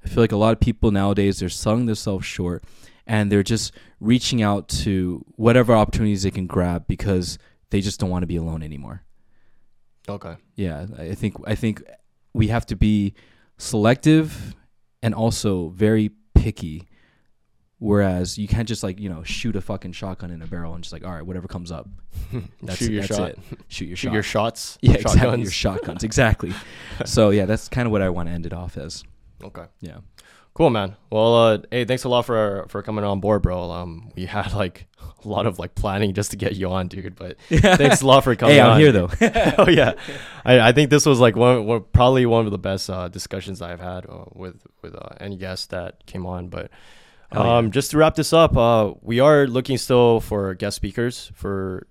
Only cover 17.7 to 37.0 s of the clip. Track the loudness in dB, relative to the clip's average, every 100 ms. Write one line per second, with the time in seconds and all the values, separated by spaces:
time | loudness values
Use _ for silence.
17.7 | _ 0 2 2 0 -4 -6 -2 -2 -2
18.7 | -4 -6 -8 -10 -10 -8 -6 -4 -4 -6
19.7 | -10 -10 -12 -12 -10 -12 -12 -10 -10 -8
20.7 | -10 -12 -14 -12 -12 -10 -10 -10 -12 -12
21.7 | -14 -14 -18 -14 -12 -10 -10 -12 _ -12
22.7 | -6 -4 -4 -4 -4 -4 -8 -18 -20 -16
23.7 | -12 -12 -8 -4 -4 -2 -2 -4 -6 -14
24.7 | 2 4 4 4 4 4 0 -4 -2 -4
25.7 | -4 -8 -8 -4 2 2 2 -2 -10 -12
26.7 | -20 -18 -10 -4 4 4 4 2 -2 -4
27.7 | -4 -2 0 -2 -2 -6 -6 -8 -10 -10
28.7 | -12 -14 -16 -18 -20 _ _ -20 -20 -20
29.7 | _ -18 -18 -20 _ _ _ _ 0 2
30.7 | 2 -4 -8 _ 0 4 6 4 2 -4
31.7 | -6 -4 -4 0 -2 0 -2 -2 -4 -8
32.7 | -10 -8 -6 -2 -2 0 0 0 -4 -8
33.7 | -10 -12 -14 -16 -14 -10 -8 -6 -4 -4
34.7 | -6 -20 _ -20 _ -8 -2 -2 -4 -10
35.7 | -4 -4 -2 -2 -2 -6 -4 -6 -4 -4
36.7 | -4 -6 -8